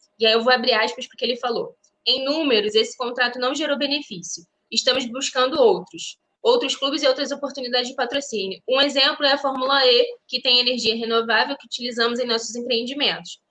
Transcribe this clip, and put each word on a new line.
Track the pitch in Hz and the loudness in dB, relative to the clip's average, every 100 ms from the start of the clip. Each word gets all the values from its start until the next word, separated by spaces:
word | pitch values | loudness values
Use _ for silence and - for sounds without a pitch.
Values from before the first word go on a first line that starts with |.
| _ _ | _ _
E | 220 | 2
aí | |
eu | 226 | 4
vou | 233 | 4
abrir | 254 247 | 4 4
aspas | 220 233 247 - | 2 0 -4 -12
porque | - 233 | -6 -6
ele | - | -4
falou: | 247 214 - - _ _ - | -2 -4 -4 -10 _ _ -2
"Em | 254 | -2
números, | 269 311 294 220 208 214 | 0 0 2 2 4 2
esse | 226 - | 2 -2
contrato | 240 247 240 247 | -6 -2 -2 0
não | 247 | -2
gerou | 285 294 277 | -2 -2 -2
benefício. | 285 294 - 185 - - - _ _ | -2 -2 -6 -12 -12 -14 -16 _ _
Estamos | - 254 269 233 | -2 0 0 -2
buscando | 247 277 247 262 311 | -4 -4 0 0 6
outros. | 233 185 180 330 - - _ _ | 6 4 0 -12 -14 -14 _ _
Outros | 226 247 269 - | 2 4 2 -4
clubes | 277 269 | -4 0
e | 277 | 0
outras | 277 269 | 0 -2
oportunidades | 285 269 - 247 247 247 | -6 -8 -8 -4 -4 -4
de | 262 | -4
patrocínio. | 247 277 - 220 190 185 - | -4 -4 -6 -6 -6 -8 -2
Um | 262 | 0
exemplo | 285 269 277 294 285 | 2 2 0 2 2
é | |
a | 285 | 2
Fórmula | 285 269 262 277 | 0 -2 0 4
E, | 254 240 240 - _ | 6 4 2 -2 _
que | 247 | -4
tem | 254 247 | 2 2
energia | 247 247 214 226 | 2 0 -2 -2
renovável | 226 226 226 220 269 277 | 0 0 2 0 0 -4
que | - | -10
utilizamos | - 240 240 233 240 | -10 -8 -2 0 0
em | 240 | -2
nossos | 226 - 240 | -4 -4 -8
empreendimentos. | 240 233 240 285 240 165 175 - _ | -2 -2 -2 -2 -2 -2 -8 -18 _